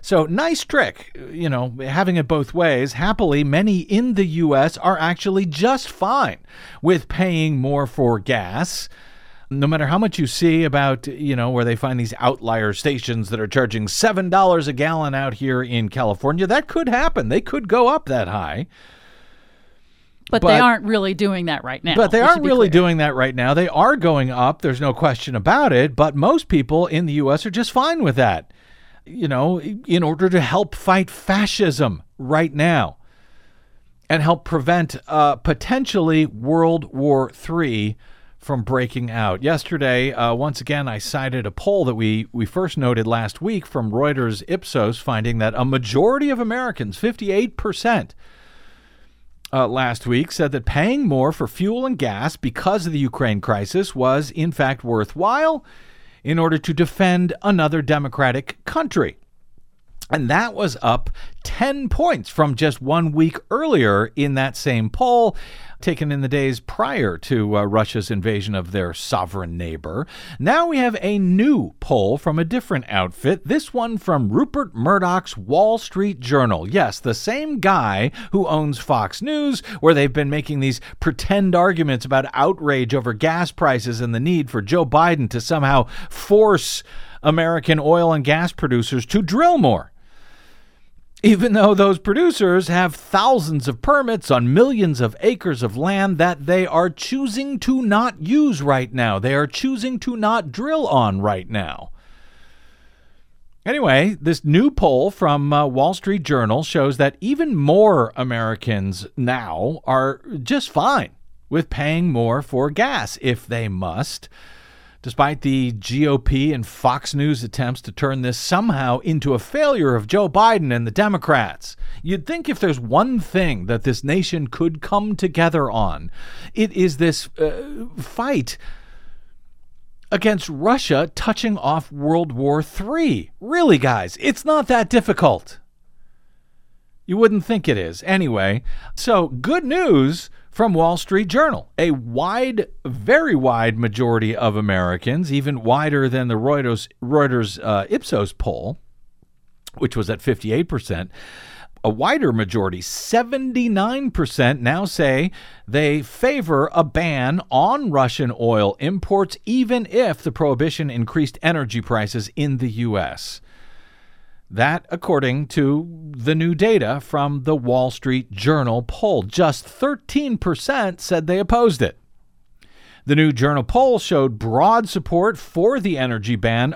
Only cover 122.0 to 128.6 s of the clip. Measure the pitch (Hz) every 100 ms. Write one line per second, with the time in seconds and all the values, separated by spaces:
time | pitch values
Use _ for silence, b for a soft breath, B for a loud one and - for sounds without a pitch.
122 | 156 185 143 339 294 269 185 135 117 139
123 | 240 247 - 185 175 117 90 117 135 117
124 | 139 175 175 165 135 - 165 156 - 202
125 | 208 202 185 156 170 156 135 110 98 73
126 | 85 B B B B - 214 190 185 135
127 | 170 151 - - 156 - 277 285 233 143
128 | - - 254 277 117 -